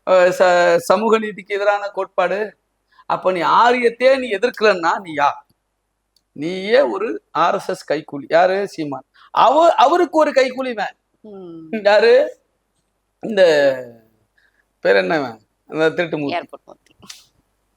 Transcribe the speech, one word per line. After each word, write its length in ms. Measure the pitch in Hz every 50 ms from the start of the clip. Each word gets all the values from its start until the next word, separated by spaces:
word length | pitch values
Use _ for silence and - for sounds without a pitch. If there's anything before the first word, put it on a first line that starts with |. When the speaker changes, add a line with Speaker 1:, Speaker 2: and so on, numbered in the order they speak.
| _ 185
Speaker 1:
அஹ், 220 | 185 185 180 180 180 180
ச-, 380 | 190 180 180 175 175 175 170
சமூக 420 | 165 - - 190 202 220 226 220 220
நீதிக்கு 360 | 214 214 190 208 190 - 202
எதிரான 340 | 196 202 208 202 202 202 196
கோட்பாடு. 680 | - 190 190 - _ - 180 180 185 202 220 196 - _ _ _ _ _ _ _ _ _ _
அப்ப 260 | - - 160 170 185
நீ 80 | 185 175
ஆரியத்தையே 760 | 156 147 160 190 226 247 247 254 240 233 233 - 247 262 269 262
நீ 120 | 254 240
எதிர்க்கலன்னா 680 | 202 196 220 247 - - 214 214 190 180 165 170 202 226
நீ 120 | 190 170
யார்? 340 | 156 143 143 139 - - - _ _ _ _ _ _ _ _ _ _ _ _ _ _ _ _ _
நீயே 480 | - - 147 170 185 185 190 208 226 262
ஒரு 420 | 285 - 196 190 208 - - - _ _
ஆர் 240 | - 151 165 185 202
எஸ் 140 | 190 - -
எஸ் 240 | 185 - - -
கைக்கூலி. 320 | 147 156 151 - - 139 135 -
யாரு? 400 | 151 165 180 185 190 196 202 -
சீமான். 360 | - - 156 143 135 131 - _ _ _ _ _ - -
அவ-, 320 | 175 226 269 311 339 339
அவருக்கு 480 | - - 233 277 339 359 349 - - 311
ஒரு 120 | 302 294
கைக்கூலி 360 | 240 262 262 262 - 254 262
இவன். 300 | 254 233 208 185 - - _ _ _ _ _
Speaker 2:
ம். 600 | - 214 202 196 185 170 165 165 160 156 226 220 196
Speaker 1:
யாரு? 540 | 202 214 208 220 233 240 262 - - - _ _ _ _ _ _ _ _ _ _ _ _ _ _ _ _ _
இந்த 220 | - 202 220 190 185 170 156 143 143 139 131 127 127 120 117 113 _ _ _ _ _ _ _ _ _ _ _ _ _ _ _ _
பேர் 160 | - 180 196
என்ன 220 | 196 185 180 170 151
இவன்? 220 | 135 120 110 - _ _ _ _ _ -
அந்த 220 | - 151 160 160
திருட்டு 280 | 151 175 175 160 151 151
மூர்த்தி. 180 | 143 139 170
Speaker 2:
ஏர்போர்ட் 280 | 170 143 - - - _
மூர்த்தி. 320 | - 151 _ _ _ _ _ - - - - _ _ _ _ _ _ _ _ _ _ _